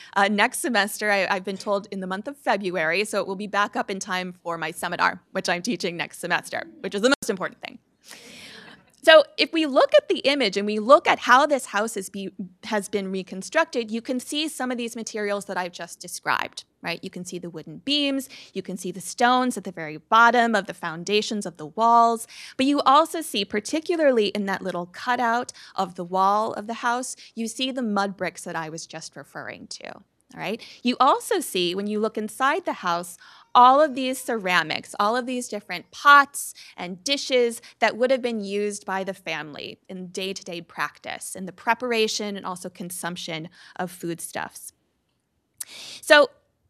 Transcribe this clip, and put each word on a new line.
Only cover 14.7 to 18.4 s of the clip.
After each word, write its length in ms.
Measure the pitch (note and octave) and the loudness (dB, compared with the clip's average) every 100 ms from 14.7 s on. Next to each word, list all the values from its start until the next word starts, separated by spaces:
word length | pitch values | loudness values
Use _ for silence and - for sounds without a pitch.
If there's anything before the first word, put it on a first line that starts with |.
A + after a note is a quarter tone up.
of 80 | B3 | -4
these 160 | A#3 | -6
materials 520 | A#3 A3 G#3+ G#3 G3+ G3 | -8 -8 -6 -4 -4 -4
that 100 | F3+ | -6
I've 160 | F3+ | -6
just 260 | F3 E3+ - | -10 -16 -14
described, 640 | F3 - - - - - - _ | -14 -8 -2 -2 -2 -10 -20 _
right? 180 | E3 E3+ | -10 -8
You 80 | F#3+ | -10
can 140 | F3+ | -12
see 160 | F3+ F3 | -12 -10
the 100 | F3 | -12
wooden 280 | E3 D3+ D3+ | -14 -16 -10
beams, 500 | - D4 C#4 C4+ C4 - | -2 0 0 -2 -6 -18